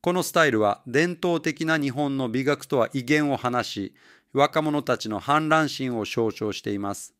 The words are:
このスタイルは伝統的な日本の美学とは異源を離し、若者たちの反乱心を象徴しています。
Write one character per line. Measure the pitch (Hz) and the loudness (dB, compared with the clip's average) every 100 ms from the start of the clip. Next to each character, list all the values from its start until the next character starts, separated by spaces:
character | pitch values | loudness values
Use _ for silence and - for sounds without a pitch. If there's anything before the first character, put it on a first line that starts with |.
こ | 226 | 0
の | 185 | 0
ス | - | 2
タ | 175 156 | 4 4
イ | |
ル | 110 | 4
は | 104 104 - | 2 0 0
伝 | 131 175 170 | 0 0 0
統 | 180 165 | 0 0
的 | 165 156 160 | -2 -2 0
な | 160 | 0
日 | 139 | 0
本 | 127 143 135 | -2 -2 -2
の | 127 | -2
美 | 120 | 0
学 | 135 139 - | 0 -2 0
と | 135 | 0
は | 110 | 0
異 | 139 120 | -2 0
源 | 151 147 | 2 2
を | 131 | 0
離 | 123 123 | -2 -2
し、 | 110 104 98 _ _ - _ | -4 -6 -8 _ _ -20 _
若 | 135 143 156 | 0 2 2
者 | 156 147 | 0 -2
た | - 120 | 0 -2
ち | 107 | -2
の | 104 | -6
反 | 107 151 156 | 0 2 4
乱 | 160 147 | 2 2
心 | - 131 117 | -4 -4 -4
を | 101 | -2
象 | - 113 | 0 0
徴 | - 107 | 0 -6
し | 98 | -4
て | 107 | -4
い | 101 | -4
ま | 101 98 | -4 -8
す。 | - | -12